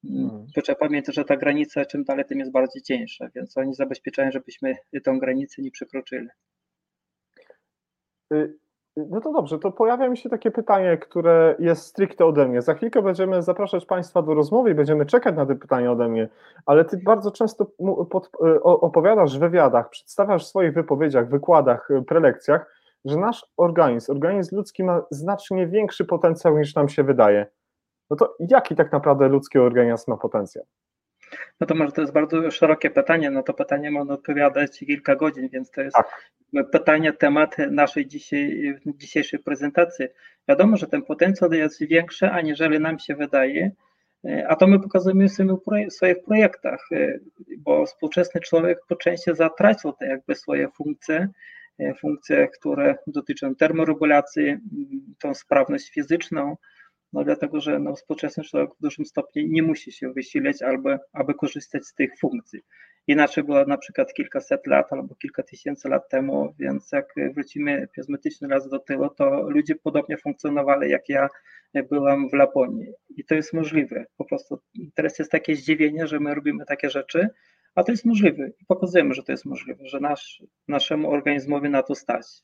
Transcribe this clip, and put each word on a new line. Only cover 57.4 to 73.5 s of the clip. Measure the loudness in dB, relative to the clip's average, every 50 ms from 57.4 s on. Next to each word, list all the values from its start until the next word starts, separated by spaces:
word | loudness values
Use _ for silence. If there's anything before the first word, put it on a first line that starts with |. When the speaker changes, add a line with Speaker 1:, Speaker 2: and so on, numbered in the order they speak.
| -2 -4 -4 -6
Speaker 2:
że, | -4 -2 -4 -4
no, | -4 -6 -8
współczesny | -10 _ _ -8 -8 -8 -8 -8 -10 -12
człowiek | -6 -4 -4 -4 -4 _
w | _
dużym | -8 -8 -6 -6 -12
stopniu | -8 _ -8 -8 -6 _ -6 -4
nie | 0 0 0 0
musi | 0 -2 -4 -8 -20
się | -16 -12 -12 -10 -8
wysilać, | -10 -10 -6 -6 -2 -2 -2 -4 -2
albo, | -4 -4 -4 -2 -2 -4 -4 -4 -6 _ _
aby | -6 -4 -4 -4
korzystać | -4 -4 -6 -6 -10 -16 _ -10 -10 -10
z | -10 _
tych | -4 -4 -4 -4 _
funkcji. | -6 -6 -6 -6 -12 _ -20 -20 _ _ _ _ -20 _ _ _ _
Inaczej | 0 2 2 2 2 2 -4 -4
było | 2 2 2 2
na | 2 0
przykład | -4 -6 -10 -4 -4 -4 -4 -4
kilkaset | -8 -8 -6 -6 -10 -4 _ -6 -6 -2
lat | 2 2 2 2 0 -6
albo | -10 -10 -12 -16
kilka | _ -14 -10 -10 -10 -10
tysięcy | _ -14 -12 _ -10 -10 _ _ -4
lat | -4 -4 -4 -4
temu, | -4 -4 -4 -2 -4 -4 -6 -6 -8 _
więc | -8 -6 -6 -8 _ _
jak | -8 -8 -8 _ -8 -8 -8 -6 -6
wrócimy | -8 -12 _ -10 -8 -6 -4 -4 -6 -6 -10
przez | _ -16 -10 -10
mityczny | -10 -8 _ -10 -10 _ -6
raz | -4 -4 -4 -4 -4
do | -10 -12
tyłu, | -8 -8 -4 -4 -4 -6
to | -2 _ 0 0 0 -2 -4 -2
ludzie | -2 -2 -2 -2 -6
podobnie | -6 _ -4 -4 -4 -4 -4 -10
funkcjonowali, | -8 _ -10 -10 _ -6 -4 -2 -2 2 2 2 2 2 0
jak | 0 -2 -2 -2
ja | 0 0 0 -2 -4 -12 _ -20 -20 -20 _ _ _ -6 -4 -2
byłam | -2 0 2 2 2 2 0 -2
w | 4
Laponii. | 4 4 4 4 0 0 0 -2 -10 -10 -14 -18 _ _ _
I | -18 -18 -2
to | _ -2
jest | -2 -2 -4